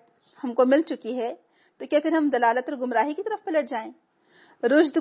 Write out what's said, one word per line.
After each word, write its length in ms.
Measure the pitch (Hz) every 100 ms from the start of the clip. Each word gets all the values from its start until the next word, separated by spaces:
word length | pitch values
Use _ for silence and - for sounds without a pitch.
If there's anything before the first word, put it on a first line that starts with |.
| _ _ _ -
ہم 100 | 247
کو 100 | 240
مل 180 | 254 285
چکی 360 | 320 302 220 247
ہے، 160 | 233 330 _ _ _ -
تو 100 | 262
کیا 120 | 294
پھر 100 | 311
ہم 160 | 320 294
دلالت 420 | 254 233 240 247
اور 80 | 277
گمراہی 360 | 254 226 269
کی 80 | 302
طرف 220 | 427 427
پلٹ 240 | - 311 254
جائیں، 240 | 233 226 - _ _ _ _ _ _ 240
رشد 320 | 294 311 330